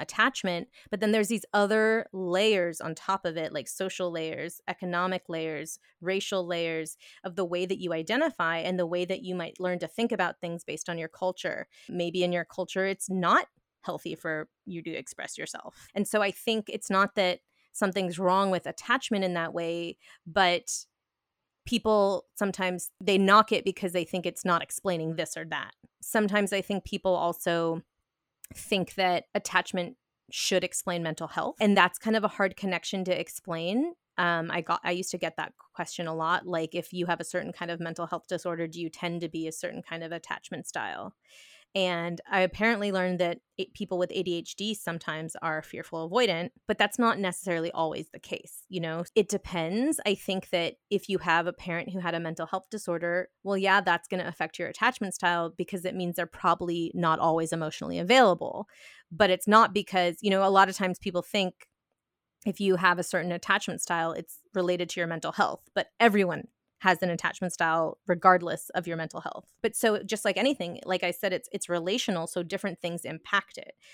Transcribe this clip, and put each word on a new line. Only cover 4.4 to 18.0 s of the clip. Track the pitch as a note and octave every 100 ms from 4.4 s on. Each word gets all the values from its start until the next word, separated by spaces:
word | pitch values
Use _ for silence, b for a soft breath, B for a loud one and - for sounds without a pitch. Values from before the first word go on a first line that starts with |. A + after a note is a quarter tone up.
| E3 - -
economic | F3+ F3+ F3 F#3 F#3 -
layers, | E3 D#3+ D3+ D#3+ - b b
racial | F3 F#3+ - G3 F3
layers | E3+ E3 D#3+ D#3+ - B B
of | F#3+ F3
the | F3
way | F3+ F#3
that | F#3+
you | F3
identify | E3 D#3+ B3 D#4 - E3 E3
and | E3 F#3
the | E3
way | F3+ F3+
that | F#3+
you | F#3
might | F3+ E3 -
learn | F3+ F3+
to | G#3
think | - A#3
about | G3+ F3 -
things | E3+ E3+ -
based | D3+ -
on | E3+
your | D#3+
culture. | - F#3 F#3 F3 - - B B
Maybe | F3 E3+ F3+
in | F3
your | F3
culture, | E3 - F3+ F#3+ F#3+
it's | G3 -
not | F#3 F3 C#4+ - _ _ _
healthy | - D3+ E3+
for | D#3+ E3 D#3 D#3 _ -
you | E3+
to | E3
express | C#3 C3 - - -
yourself. | D#3 - - - - G3+
And | G3+
so | G#3+
I | G3+
think | - - A3 -
it's | A3 -
not | F#3+ G3+ -
that | F3+ F3 _ _ _
something's | - G3 F#3+